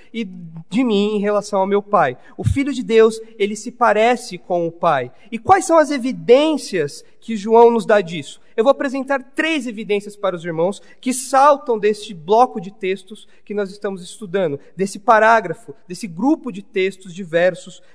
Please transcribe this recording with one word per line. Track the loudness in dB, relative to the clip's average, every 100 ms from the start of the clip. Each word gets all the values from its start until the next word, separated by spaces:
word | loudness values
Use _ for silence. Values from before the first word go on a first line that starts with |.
| -14
e | -10
de | -10 -10 -16 -18 -6 -2
mim | 0 2 0 0
em |
relação | 0 -2 -2 -2
ao | 0
meu | 0
pai. | 2 2 2 -2 -14 -6
O |
Filho | -4 -2 -2
de | -4
Deus, | 0 4 4 4 -10 -6
ele | -6 -6
se | -10
parece | 0 2 4 2 0 -4 -12
com | -4 -2 -2
o |
Pai. | -2 0 0 -2 -12 -14
E | -6
quais | 2 2
são | 4 4
as | 4
evidências | 0 -4 -4 4 4 4 0 -4 -4 -4 -6 -20 -18
que | -10 -8
João | 2 6 6
nos | 6 2
dá | 0
disso? | 0 -8 -10 -16 -12 -2
Eu |
vou | 0
apresentar | 0 0 -6 -4 -4 -6 -4
três | -2 -2 -6
evidências | -8 -4 -6 -6 -8
para | -6
os | -6
irmãos | -6 -4 -4 -4 -14 -12
que | -6
saltam | -6 0 4 4 4 0 -2
deste | 0 -2 -6
bloco | -10 0 2 2 0
de | -12
textos | -8 -6 -6 -10 -20 -20 -20
que | -10
nós | -8 -8
estamos | -6 -8 -8
estudando, | -14 -16 -6 -2 -2 -4 -10 -8
desse | -8 -4
parágrafo, | 2 4 6 4 0 -10 -14 -20 -18
desse | -14 -12
grupo | -4 -2 -2 -4
de | -14
textos | -8 -4 -4 -4 -16
diversos | -16 -4 0 0 -2 -10 -20 -20